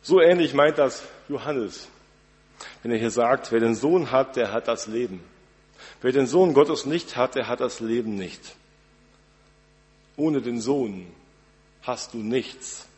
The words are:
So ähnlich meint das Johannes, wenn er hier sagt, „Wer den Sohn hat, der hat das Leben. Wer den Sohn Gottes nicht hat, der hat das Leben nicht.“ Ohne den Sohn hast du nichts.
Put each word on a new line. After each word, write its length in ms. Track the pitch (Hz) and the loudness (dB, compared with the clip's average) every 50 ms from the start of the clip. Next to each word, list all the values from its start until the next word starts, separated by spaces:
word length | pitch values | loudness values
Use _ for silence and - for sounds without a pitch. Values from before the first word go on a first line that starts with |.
| _ | _
So 180 | - 170 190 | 4 4 6
ähnlich 340 | 165 170 180 180 165 143 131 | 8 8 6 6 2 2 4
meint 240 | 143 143 151 156 151 | 4 4 4 4 2
das 260 | 143 131 - - - - - - - - | 0 0 0 -6 -16 -18 -20 -20 -14 -10
Johannes, 600 | 143 135 107 143 151 131 113 95 - - - - - _ _ _ _ _ _ _ _ _ _ _ _ _ - - - _ _ | -10 -8 -6 -6 -4 -4 -4 -6 -8 -14 -20 -20 -20 _ _ _ _ _ _ _ _ _ _ _ _ _ -20 -20 -20 _ _
wenn 80 | 113 | -2
er 80 | 120 110 | -2 0
hier 120 | 113 113 | 0 0
sagt, 420 | 101 117 117 117 123 117 - - 117 | 2 2 4 4 2 0 0 0 0
„Wer 80 | 117 | 2
den 140 | 113 113 113 | 2 2 0
Sohn 360 | 107 120 147 175 185 160 117 | 0 0 2 2 2 2 2
hat, 260 | 123 131 135 135 - | 2 2 2 2 0
der 160 | 131 117 101 104 | -2 -2 -2 -2
hat 140 | 117 - | -4 -2
das 200 | - 117 107 - | -2 -4 -4 -6
Leben. 360 | 107 110 117 123 113 95 185 82 - _ _ _ _ _ _ _ _ _ _ - - - _ | -6 -4 -4 -4 -4 -8 -12 -16 -20 _ _ _ _ _ _ _ _ _ _ -20 -20 -20 _
Wer 120 | - 127 127 | -2 0 2
den 140 | 139 135 | 2 0
Sohn 280 | 120 127 175 185 175 147 | 2 4 4 4 6 6
Gottes 320 | 135 151 147 156 - - | 6 6 4 2 -4 -4
nicht 300 | 135 151 175 165 - - | -4 -6 -6 -6 -8 -2
hat, 180 | 127 123 127 - | -2 -2 -2 0
der 140 | 139 117 107 | -4 -4 -4
hat 120 | 123 120 | -4 -4
das 200 | 127 123 - - | -4 -6 -4 -6
Leben 360 | 117 113 113 120 113 113 107 | -4 -2 -2 -2 -2 -4 -6
nicht.“ 400 | 98 92 87 - - - - - _ _ _ _ _ _ _ _ _ _ _ _ _ _ _ _ _ _ _ _ _ _ _ _ _ _ _ _ _ _ _ _ | -6 -8 -10 -12 -16 -20 -20 -20 _ _ _ _ _ _ _ _ _ _ _ _ _ _ _ _ _ _ _ _ _ _ _ _ _ _ _ _ _ _ _ _
Ohne 240 | - 147 160 151 139 | -2 -2 0 0 0
den 200 | 113 120 120 117 | -2 -2 -6 -4
Sohn 460 | 110 120 139 143 127 110 98 92 90 87 87 - _ _ _ _ _ _ _ _ _ _ _ _ - | -2 -2 0 0 -2 -4 -6 -10 -14 -16 -20 -20 _ _ _ _ _ _ _ _ _ _ _ _ -8
hast 320 | - 123 - - - - | -8 -8 -8 -10 -14 -12
du 40 | 117 | -10
nichts. 680 | 107 110 120 131 113 - - - - - - - - _ _ | -6 -2 -2 -4 -4 -4 -14 -16 -16 -16 -16 -18 -20 _ _